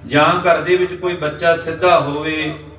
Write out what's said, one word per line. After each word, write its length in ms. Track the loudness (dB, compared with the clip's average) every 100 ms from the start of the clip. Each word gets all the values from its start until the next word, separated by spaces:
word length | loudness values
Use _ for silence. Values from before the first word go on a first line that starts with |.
| 0
ਜਾਂ 320 | 2 2 2
ਘਰ 220 | 2 2
ਦੇ 140 | 2 0
ਵਿੱਚ 180 | 0
ਕੋਈ 200 | -4 -6
ਬੱਚਾ 420 | -4 -6 -2 0 0
ਸਿੱਧਾ 440 | -2 0 4 4
ਹੋਵੇ 540 | 2 -4 -4 -4 -6 -8 -16